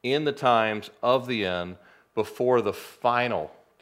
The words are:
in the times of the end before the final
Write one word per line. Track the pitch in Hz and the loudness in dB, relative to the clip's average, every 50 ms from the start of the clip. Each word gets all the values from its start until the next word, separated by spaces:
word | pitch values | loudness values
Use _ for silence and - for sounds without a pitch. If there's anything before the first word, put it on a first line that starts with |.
| _ | _
in | 123 135 147 156 | -2 -2 0 0
the | 147 139 | -2 -4
times | - - 127 120 113 110 110 107 107 104 - - _ - | 0 2 4 4 4 4 2 -2 -4 -8 -12 -16 _ 0
of | 117 127 131 120 | 2 2 2 2
the | 120 127 113 101 | -2 -4 -2 -2
end | 92 90 90 87 90 90 - - - - _ _ _ _ | -2 -2 -2 -4 -6 -10 -14 -18 -20 -20 _ _ _ _
before | - 107 - - - 123 123 127 120 107 | -6 -4 -4 -4 -2 0 2 4 4 2
the | 104 95 | 0 -4
final | - - - - _ - 120 120 120 123 123 110 87 78 - - - _ _ _ _ | -6 -10 -18 -20 _ -2 0 2 2 0 0 -2 -4 -4 -8 -12 -20 _ _ _ _